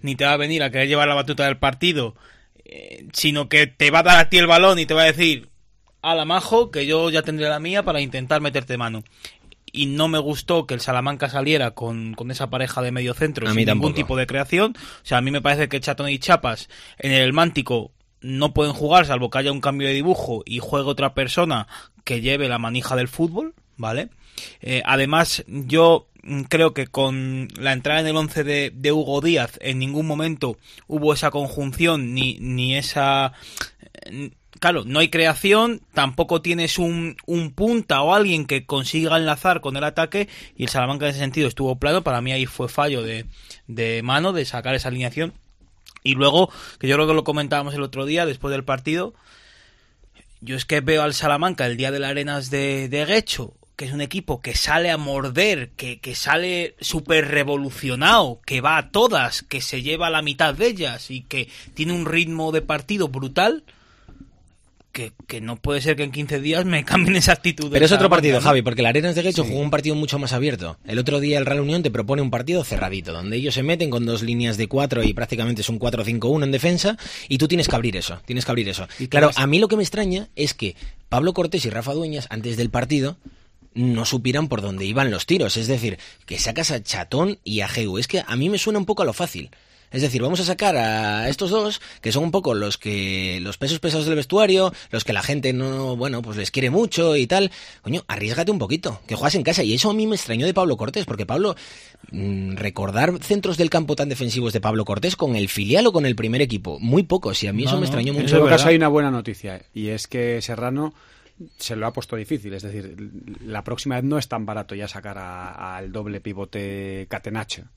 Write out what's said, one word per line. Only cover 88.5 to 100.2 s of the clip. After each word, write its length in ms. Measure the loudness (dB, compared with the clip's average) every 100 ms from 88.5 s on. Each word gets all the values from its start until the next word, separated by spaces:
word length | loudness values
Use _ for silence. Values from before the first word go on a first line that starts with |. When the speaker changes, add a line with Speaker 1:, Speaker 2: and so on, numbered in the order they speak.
| 0
Speaker 2:
suena 220 | 0 0
un 60 | 0
poco 180 | 0
a 20 | 0
lo 80 |
fácil. 380 | 0 -6 -6 -14 -18 _ _ _
Es 100 | -2
decir, 200 | 0 0
vamos 180 | 0 0
a 40 |
sacar 320 | -2 0 0 2
a 540 | 0 0 -2 -2 -2
estos 200 | -2 0
dos, 280 | 0 0 -4 -12 -8
que 100 | -2
son 120 | 0
un 80 | 0
poco 220 | 0 0 -2
los 220 | -2 -4
que, 600 | -4 -4 -2 -2 -4 -4
los 160 | -8 -6
pesos 220 | -4 -2
pesados 260 | -2 -2 0
del 100 | -2
vestuario, 560 | 2 4 6 4 2 -2 -8
los 120 | -6
que 100 | -2
la 80 | -2
gente 300 | -2 -2 -2
no, 420 | -2 -2 -4 -4 -4
bueno, 260 | -4 -6
pues 160 | -6 -6
les 140 | -4
quiere 180 | -2 2
mucho 440 | 2 2 2 2 2
y 100 | 2
tal. 260 | 2 0 -4 -20 -16
Coño, 200 | -6 -6 -6
arriésgate 440 | -6 -4 -2 0
un 80 | 0
poquito, 420 | -2 -2 -4 -10 -8
que 80 | -2
juegas 180 | 0 2
en 80 |
casa. 200 | 0 0
Y 100 | 2 2
eso 140 | 2
a 20 |
mí 120 | 2 0
me 80 |
extrañó 300 | -2